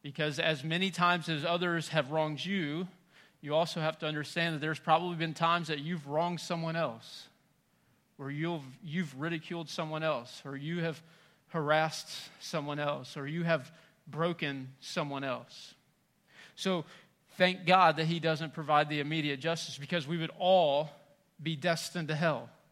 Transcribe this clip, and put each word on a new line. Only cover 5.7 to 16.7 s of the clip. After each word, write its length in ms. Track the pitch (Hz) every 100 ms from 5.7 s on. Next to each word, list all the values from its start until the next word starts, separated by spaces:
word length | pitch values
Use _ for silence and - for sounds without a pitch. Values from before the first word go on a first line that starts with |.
| 147
you've 280 | 151 175 139
wronged 340 | 151 175 170
someone 340 | - 170 165 165
else, 520 | 151 113 - - - _ _ _ _ _ _ _ _ -
or 100 | 139
you've, 320 | 143 165 170 135 143
you've 360 | 170 170 160 131
ridiculed 500 | 160 165 - 170 160
someone 340 | - 156 156
else, 400 | 160 135 117 - 135
or 100 | 139
you 260 | 151 170
have 200 | 165 156 - - _ _ _
harassed 600 | 170 147 156 160 - - - - -
someone 400 | - 165 143 147
else, 380 | 147 143 127 156
or 100 | 139
you 160 | 165
have 280 | 165 160 127 - - _ -
broken 640 | 147 170 170 147 139 131 135
someone 420 | - 180 147 139
else. 500 | 135 123 - - - - _ _ _ _ _ - - -
So 300 | 185